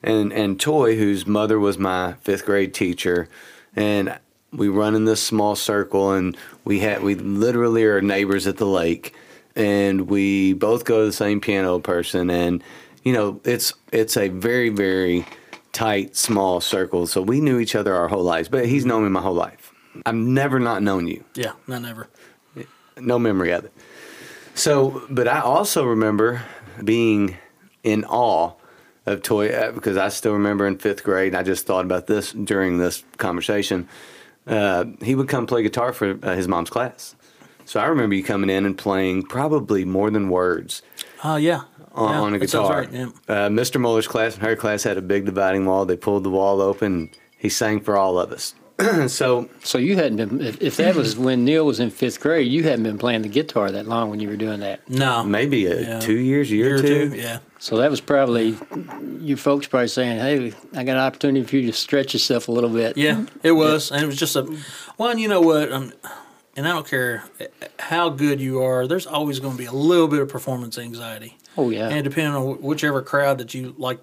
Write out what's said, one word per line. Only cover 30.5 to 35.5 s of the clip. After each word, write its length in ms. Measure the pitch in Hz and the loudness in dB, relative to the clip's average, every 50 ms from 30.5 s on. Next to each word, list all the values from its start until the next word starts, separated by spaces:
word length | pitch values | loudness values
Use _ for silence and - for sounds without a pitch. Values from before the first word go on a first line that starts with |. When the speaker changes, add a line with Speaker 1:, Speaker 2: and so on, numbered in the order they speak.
| 104 98 101 | 2 0 0
Speaker 1:
in 100 | 98 95 95 | 0 0 0
fifth 240 | - 107 98 101 - | -2 -2 -2 -2 -2
grade, 260 | - 98 92 95 95 | -2 0 2 2 0
and 80 | 90 | 0
I 60 | 90 92 | 0 0
just 240 | 92 92 87 - | 0 -2 -2 -2
thought 180 | - 98 92 92 | -2 0 0 0
about 220 | 90 90 90 90 | 0 -2 -2 0
this 260 | - 107 104 101 - - | 0 -2 -2 -2 -6 -8
during 460 | - 104 98 107 98 95 92 90 87 | -8 -4 -2 0 0 2 2 2 2
this 240 | 90 87 85 - - _ - | 0 0 -2 -4 -14 _ -12
conversation, 720 | _ - 95 87 87 85 - 107 104 101 - 98 92 87 - - - - - - - - - _ _ _ | _ -6 -4 -4 -4 -2 -2 0 0 0 0 -2 -4 -4 -8 -16 -20 -20 -20 -20 -20 -20 -20 _ _ _
uh, 380 | - 113 110 101 101 92 87 90 - - - - | -2 0 0 2 2 2 0 0 -2 -6 -8 -2
he 120 | 110 135 | 0 0
would 140 | 131 135 131 | 0 0 0
come 180 | 147 131 117 | 0 -2 0
play 160 | 110 | 0